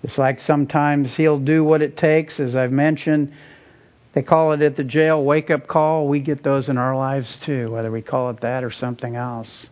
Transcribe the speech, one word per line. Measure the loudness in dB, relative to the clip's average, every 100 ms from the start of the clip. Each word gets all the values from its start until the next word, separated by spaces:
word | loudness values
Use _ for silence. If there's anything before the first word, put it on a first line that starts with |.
It's | -6 -2
like | 0 -2
sometimes | 0 0 2 0 2 2 -2 2
He'll | 2 2
do | 2 2 4
what | 4
it | 2 0
takes, | 2 2 0 -4
as | -2 0
I've | 0
mentioned. | 2 2 0 0 0 0 -6 -20 -20 -20 _ _ _ _
They | -6
call | 2 2 4
it | 2
at | 2 0
the | -2
jail, | 2 4 4
wake-up | 2 2 2 -2 0
call. | 0 2 2 0
We | 0
get | -2 -4
those | 0 0 0
in | 0
our | 0 0
lives | -2 -4 -6 -10 -6
too, | -4 -4
whether | -6 -6
we | -6
call | -4 -4 -2
it | -4
that | -4 -4
or | -6
something | -6 -8 -6 -8 -8
else. | -8 -10 -12 -18 -20